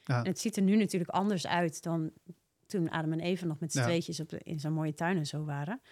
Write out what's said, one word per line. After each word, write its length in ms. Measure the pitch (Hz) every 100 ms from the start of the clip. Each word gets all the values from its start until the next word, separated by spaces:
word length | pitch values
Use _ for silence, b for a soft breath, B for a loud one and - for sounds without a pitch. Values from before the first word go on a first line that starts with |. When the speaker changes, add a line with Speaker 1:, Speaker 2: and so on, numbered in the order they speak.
Speaker 1:
Ja. 160 | - 123
Speaker 2:
En 80 | 120
het 120 | -
ziet 160 | 226 202
er 60 |
nu 120 | 190 214
natuurlijk 360 | 202 190 170
anders 360 | 180 202 190 -
uit 360 | 175 170 -
dan 280 | 170 165 160 - - 170 _ _ _
toen 220 | 175 165
Adam 220 | 165 156
en 80 | 160
Eva 260 | 175 180 175
nog 140 | 151
met 120 | 165
z'n 60 | 143
Speaker 1:
Ja. 60 |
Speaker 2:
tweetjes 360 | 120 170 175 156
op 100 | 156
de, 100 | -
in 160 | - 160
zo'n 140 | 151
mooie 200 | 160 156
tuin 240 | 151 170 185
en 80 | 147
zo 180 | 147
waren. 380 | 151 143 147 247 B